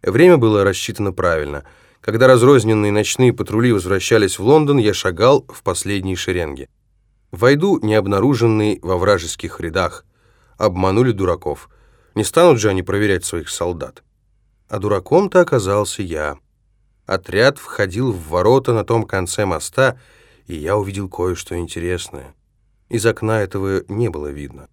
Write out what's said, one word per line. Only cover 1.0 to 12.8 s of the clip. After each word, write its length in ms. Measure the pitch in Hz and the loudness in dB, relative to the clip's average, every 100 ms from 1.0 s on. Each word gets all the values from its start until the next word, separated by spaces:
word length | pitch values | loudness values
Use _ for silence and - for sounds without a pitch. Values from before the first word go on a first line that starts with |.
| 101 | -6
правильно. 520 | 87 87 82 71 71 - _ _ _ | -2 -2 -2 -4 -10 -14 _ _ _
Когда 240 | - 110 127 | -6 4 6
разрозненные 680 | 127 123 139 110 107 104 | 8 8 6 4 2 2
ночные 400 | 104 104 - 127 | 0 -2 2 2
патрули 400 | - 101 107 123 | 2 -4 0 2
возвращались 680 | 104 87 95 - - 98 - | 0 0 -4 0 0 0 -2
в 60 | |
Лондон, 320 | 101 156 147 143 | 2 4 4 2
я 160 | 104 | 2
шагал 540 | 95 98 85 117 143 - | 0 -4 0 2 2 0
в 140 | - | -10
последней 520 | - 87 95 101 95 | -6 -6 -4 -4 -4
шеренге. 540 | 90 - 90 80 69 67 _ _ _ _ _ _ | -6 -4 -4 -6 -10 -16 _ _ _ _ _ _
Войду 500 | 87 120 143 196 175 | 0 2 4 2 0
необнаруженный 1000 | 107 107 98 98 120 127 117 107 107 101 | 2 0 2 0 2 2 2 2 0 -2
во 160 | 85 92 | -4 -2
вражеских 600 | 95 98 82 - 87 - | 2 0 -2 -10 -12 -10
рядах. 440 | 85 90 85 - _ _ _ _ _ _ | -6 -4 -4 -6 _ _ _ _ _ _
Обманули 540 | 107 90 95 98 127 | -2 0 0 2 0
дураков. 580 | 98 92 82 - 73 - _ _ _ _ | 0 -2 -2 -6 -10 -14 _ _ _ _
Не 80 | - | -6
станут 380 | 104 - 175 123 | -2 4 4 4
же 80 | 104 | 2
они 140 | 95 | -2